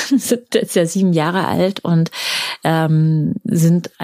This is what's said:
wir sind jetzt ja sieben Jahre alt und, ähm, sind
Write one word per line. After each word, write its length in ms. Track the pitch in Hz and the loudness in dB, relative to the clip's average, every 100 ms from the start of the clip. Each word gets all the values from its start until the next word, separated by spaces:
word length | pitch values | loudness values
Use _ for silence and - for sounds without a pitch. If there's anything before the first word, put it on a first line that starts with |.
| - | 0
wir 80 | 269 | -2
sind 340 | - 240 - | 0 -4 -2
jetzt 220 | 226 - 190 | -2 0 0
ja 100 | 165 | 0
sieben 260 | 190 190 | 2 2
Jahre 340 | 165 151 185 - | 2 0 -2 -2
alt 320 | - 185 196 | 0 0 -2
und, 300 | - 165 165 - - - - - | 0 0 0 -4 -6 -6 -8 -6
ähm, 720 | 156 160 160 156 160 156 151 - | -2 0 2 2 2 2 0 -4
sind 460 | - 170 165 175 165 - | -2 2 4 2 0 -10